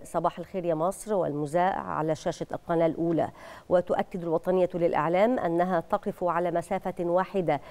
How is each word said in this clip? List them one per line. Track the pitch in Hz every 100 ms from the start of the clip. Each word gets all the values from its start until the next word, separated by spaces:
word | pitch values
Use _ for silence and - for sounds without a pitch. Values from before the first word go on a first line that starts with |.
صباح | - 170 170 -
الخير | 170 190 175
يا | 156
مصر | 170 202 -
والمذاع | 202 156 147 147 170 180 -
على | - 147 156 156
شاشة | 180 - 160
القناة | - - 165 165
الأولى. | - 165 160 - - - - -
وتؤكد | 180 175 - 208 190
الوطنية | 170 160 180 185 180
للإعلام | 180 165 - 151 180 220 254
أنها | 175 170 180 175
تقف | - 202 208 180
على | 175 165 175
مسافة | 170 170 190 185 175
واحدة | 170 175 - 196 160 143 -